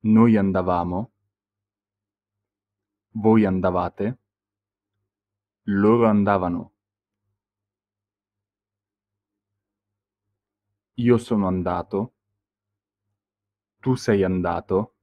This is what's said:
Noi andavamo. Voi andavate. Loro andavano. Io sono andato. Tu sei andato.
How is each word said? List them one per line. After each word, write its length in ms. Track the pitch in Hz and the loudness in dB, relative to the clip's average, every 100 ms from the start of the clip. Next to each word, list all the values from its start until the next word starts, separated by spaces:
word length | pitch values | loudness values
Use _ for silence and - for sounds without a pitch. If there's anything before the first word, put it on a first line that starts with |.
Noi 320 | 107 107 117 110 | 2 4 4 4
andavamo. 760 | 98 95 90 87 87 87 120 _ _ _ _ _ _ _ _ _ _ _ _ _ _ _ _ _ _ _ _ | 0 -2 -2 -2 -4 -6 -10 _ _ _ _ _ _ _ _ _ _ _ _ _ _ _ _ _ _ _ _
Voi 300 | 110 107 110 | -4 2 4
andavate. 720 | 104 92 92 90 87 - 104 131 _ _ _ _ _ _ _ _ _ _ _ _ _ _ | 2 0 -2 -2 -6 -6 -8 -8 _ _ _ _ _ _ _ _ _ _ _ _ _ _
Loro 440 | - 98 107 117 113 | -6 0 2 4 4
andavano. 680 | 104 101 98 90 87 87 _ _ _ _ _ _ _ _ _ _ _ _ _ _ _ _ _ _ _ _ _ _ _ _ 101 _ _ _ _ _ _ 104 _ _ _ _ _ _ _ _ _ _ - | 2 2 0 -2 -6 -10 _ _ _ _ _ _ _ _ _ _ _ _ _ _ _ _ _ _ _ _ _ _ _ _ _ _ _ _ _ _ _ _ _ _ _ _ _ _ _ _ _ _ -4
Io 200 | 120 120 | 2 2
sono 300 | 117 110 95 | 0 -2 -2
andato. 680 | 92 87 87 85 98 113 _ _ _ _ _ _ _ _ _ _ _ _ _ _ _ _ _ | -2 -4 -6 -6 -6 -6 _ _ _ _ _ _ _ _ _ _ _ _ _ _ _ _ _
Tu 160 | 131 127 | -4 -2
sei 260 | - 104 | 0 0
andato. 720 | 92 92 87 85 - 95 107 _ | 0 -2 -4 -6 -4 -4 -4 _